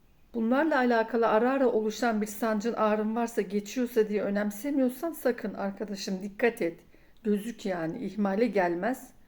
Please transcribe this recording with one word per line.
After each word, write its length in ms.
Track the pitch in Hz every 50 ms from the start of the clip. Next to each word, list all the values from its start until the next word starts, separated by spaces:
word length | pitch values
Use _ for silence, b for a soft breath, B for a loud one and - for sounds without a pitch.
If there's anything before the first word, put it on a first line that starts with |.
| _ _ _ - - - -
Bunlarla 420 | 233 226 226 247 269 311 320 302
alakalı 520 | 269 247 247 240 226 220 226 - 233 226 214
ara 220 | 208 214 226 247
ara 180 | 269 277 277 240
oluşan 520 | - 220 214 220 214 - 262 233 220 214
bir 60 | 208
sancın, 460 | 214 - - - 226 220 214 214 233 220
ağrın 440 | - 220 214 208 214 214 214 220
varsa, 260 | 233 233 233 - - 202
geçiyorsa 680 | 180 196 208 208 - - 262 247 240 - 226 214 202
diye 140 | 208 208 190
önemsemiyorsan 880 | 196 202 202 208 208 208 - - 294 285 277 262 247 254 - - 339 311
sakın 420 | - - 262 240 - - 208 196
arkadaşım 680 | - 196 196 196 - 220 196 208 196 - - 190 185 185
dikkat 400 | 208 202 - - 233 233 - 190
et. 180 | 170 170 - - b b b b b b b b
Gözük 420 | 214 208 208 196 233 233 - -
yani, 320 | 208 185 175 165 160 170 -
ihmale 480 | - 196 190 214 202 196 190 202 240
gelmez 640 | 240 190 196 180 175 175 175 185 226 262 254 - - - b b